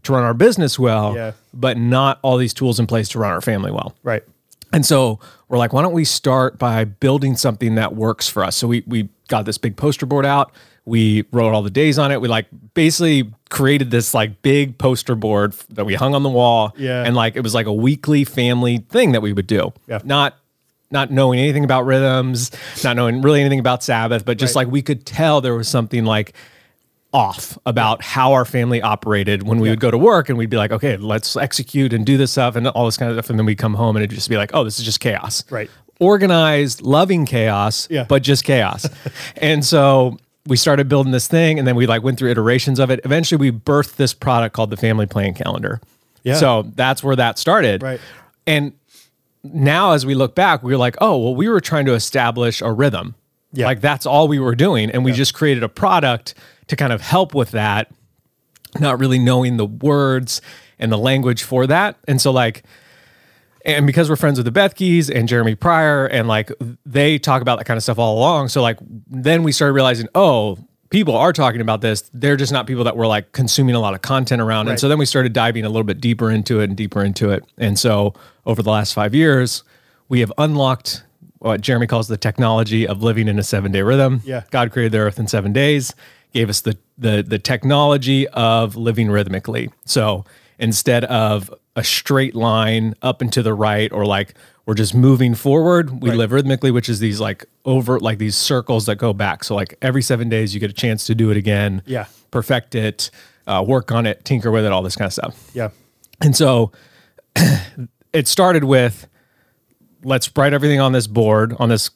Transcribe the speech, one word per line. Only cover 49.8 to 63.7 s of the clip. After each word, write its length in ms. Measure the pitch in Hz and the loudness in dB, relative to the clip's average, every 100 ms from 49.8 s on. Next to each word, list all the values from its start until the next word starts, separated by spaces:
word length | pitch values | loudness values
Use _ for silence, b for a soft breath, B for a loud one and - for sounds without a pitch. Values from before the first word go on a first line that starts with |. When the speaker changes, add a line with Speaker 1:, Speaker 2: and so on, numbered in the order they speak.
| 196 | 2
Speaker 1:
as 120 | 151 | 2
we 100 | 131 | 0
look 200 | 135 131 | 0 0
back, 280 | - 190 147 | 2 2 2
we 100 | 123 | 0
were 60 | 135 | 0
like, 180 | 123 - | 0 0
"Oh, 160 | 220 147 | 0 2
well, 160 | 117 | 0
we 140 | 127 208 | 0 0
were 120 | 214 | 0
trying 260 | - 156 135 | 0 -2 0
to 80 | |
establish 640 | 117 - 135 120 120 120 107 | 0 0 0 0 0 -2 -2
a 100 | 117 | -4
rhythm." 420 | 110 139 98 87 - _ _ _ | 0 0 0 -8 -16 _ _ _
Speaker 2:
Yeah. 140 | 135 120 | -4 -2
Speaker 1:
Like, 140 | 123 | 0
that's 240 | 139 139 - | -2 -2 2
all 220 | 143 156 | 2 4
we 100 | 143 | 2
were 160 | 131 | 0
doing. 360 | 120 180 131 107 | 2 2 2 0
And 140 | 123 | 0
we 80 | 127 | 0
Speaker 2:
Yeah. 60 | 123 | 0
Speaker 1:
just 160 | 135 | -2
created 280 | - 151 127 | 0 0 0
a 60 | 113 | -2
product 640 | - 196 180 139 117 - - b b - | -2 2 2 2 -2 -6 -20 b b -10
to 60 | 143 | -2
kind 160 | 135 | -2
of 80 | 110 | -2
help 320 | - 180 190 | 0 2 2
with 200 | 143 117 | 0 -2
that, 360 | 113 107 104 113 - _ _ _ _ _ _ - - | -2 -2 -2 -4 -12 _ _ _ _ _ _ -14 -2
not 180 | 147 127 | -2 0
really 220 | 135 127 | 2 2
knowing 360 | 123 127 127 117 | 4 2 2 -2
the 80 | 104 | -4
words 760 | 110 147 143 135 131 123 - B B B B | -2 0 2 2 0 -4 -10 B B B B
and 100 | 113 | -2
the 80 | 107 | 0
language 440 | 120 135 127 117 | 2 2 0 -2
for 200 | - 127 131 | -2 -2 2
that. 300 | 160 208 - - | 2 0 -4 -4
And 120 | 135 | 0
so, 120 | 143 | 2
like, 320 | 127 117 113 b b b b b b b b b b | 2 0 -2 b b b b b b b b b b
and 220 | - | -4